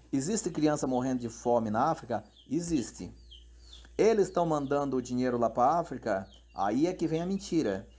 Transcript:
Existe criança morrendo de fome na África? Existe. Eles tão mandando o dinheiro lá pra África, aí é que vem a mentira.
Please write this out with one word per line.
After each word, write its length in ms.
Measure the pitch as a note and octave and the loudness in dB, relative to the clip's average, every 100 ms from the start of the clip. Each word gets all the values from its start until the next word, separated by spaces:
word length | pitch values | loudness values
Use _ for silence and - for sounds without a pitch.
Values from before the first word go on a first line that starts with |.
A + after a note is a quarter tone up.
| - | -6
Existe 380 | C#3 C#3+ A3+ F3 | -4 -2 -2 -2
criança 340 | E3 D3+ D3 C3+ | 0 2 2 0
morrendo 360 | B2+ C3 B2+ | 0 0 -2
de 80 | A#2 | -4
fome 420 | - B2 A#2+ A2+ | -6 0 2 2
na 180 | G#2+ D3 | 0 0
África? 340 | D#3 A#2 G#2+ - _ - | 0 -4 -6 -6 _ -6
Existe. 640 | D3 E3+ D3+ - - F2+ - - - - - - - - - | -6 -2 -2 -2 -8 -14 -14 -20 -20 -20 -20 -20 -20 -8 2
Eles 320 | G#3 A3 F#3 | 4 6 2
tão 160 | F3 E3+ | 2 2
mandando 520 | D3+ C3+ C#3+ C#3+ C3 | 2 2 0 0 -2
o 40 | |
dinheiro 360 | A#2+ B2 B2+ A#2+ | -2 -2 0 2
lá 120 | A2+ | 0
pra 300 | B2 B2+ E3+ | 4 4 4
África, 480 | E3 B2 A2+ F#2+ G2 - - | -2 -4 -2 -2 -4 -16 -14
aí 340 | - G2 A#2+ F3 | -4 0 2 0
é 60 | |
que 140 | F#3 D#3+ | 0 -2
vem 140 | D#3+ | -2
a 40 | F3+ | -2
mentira. 640 | G3 - E3 A2+ F#2+ - | -4 -2 -2 0 -2 -8